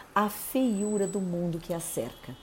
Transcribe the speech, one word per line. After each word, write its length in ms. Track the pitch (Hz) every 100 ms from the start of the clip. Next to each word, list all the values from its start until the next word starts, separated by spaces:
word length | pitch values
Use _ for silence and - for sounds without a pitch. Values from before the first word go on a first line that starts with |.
| -
a 160 | 196 208
feiura 760 | - - 262 262 196 208 214 196
do 140 | 196
mundo 380 | 185 175 175 165
que 160 | -
a 60 | 165
cerca, 540 | - - 117 - - 127